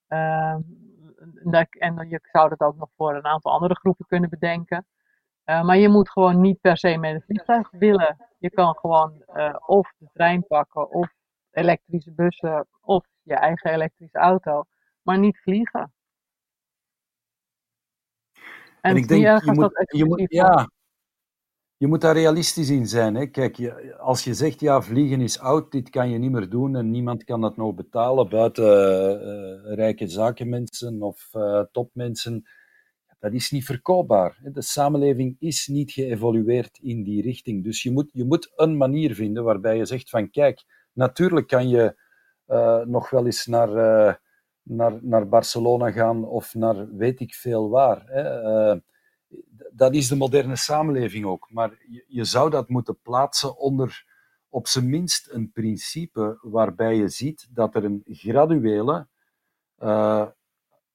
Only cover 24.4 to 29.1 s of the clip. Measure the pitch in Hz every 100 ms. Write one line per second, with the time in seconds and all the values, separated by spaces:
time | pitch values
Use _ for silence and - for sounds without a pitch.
24.4 | 151 - 147 135 101 120 147 131 117 -
25.4 | 131 151 156 135 127 131 123 117 131 123
26.4 | 95 117 139 131 113 120 120 117 - 117
27.4 | 110 107 110 90 - 120 120 131 101 110
28.4 | 113 117 110 101 98 95 95